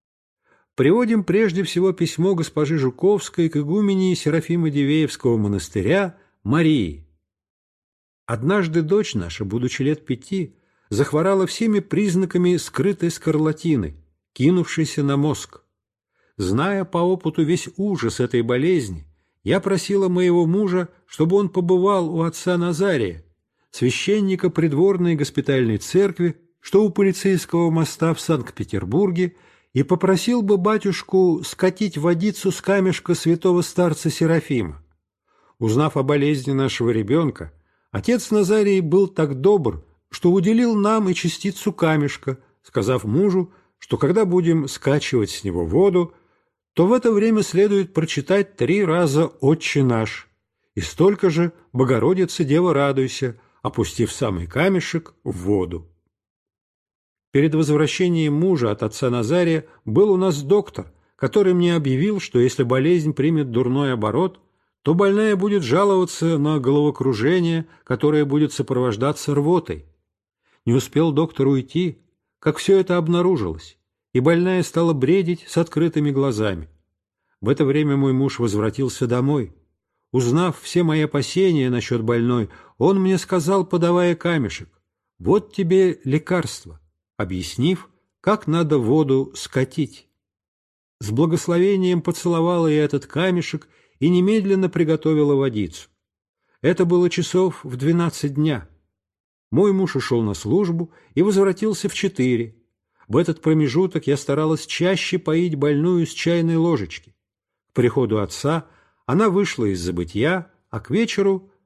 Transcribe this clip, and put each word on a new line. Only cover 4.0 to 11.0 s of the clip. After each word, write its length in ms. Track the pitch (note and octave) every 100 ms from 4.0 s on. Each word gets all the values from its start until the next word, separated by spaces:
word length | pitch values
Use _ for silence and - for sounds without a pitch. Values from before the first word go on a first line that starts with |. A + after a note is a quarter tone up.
| F#3 F3
Серафима 540 | - D#3+ D#3 E3+ D#3+
Дивеевского 680 | C#3+ C#3 D3+ D3+ - B2+ A#2
монастыря 800 | G#2 G2+ - G#2+ F#2+ F#3 F#3+ - _ _
Марии. 640 | G2 D3 D#3+ D3+ F#2 D2 - _ _ _ _ _ _ _ _ _ _ _ -
Однажды 560 | A#2 C3 G3+ F3 D#3+
дочь 320 | D#3 G3+ G#3 A2+
наша, 300 | E2+ E2 G2+
будучи 380 | A2+ B2+ -
лет 220 | C#3 D3+ -
пяти, 500 | A#2+ - F#3+ D#3+ _ _ _ -
захворала 560 | G#2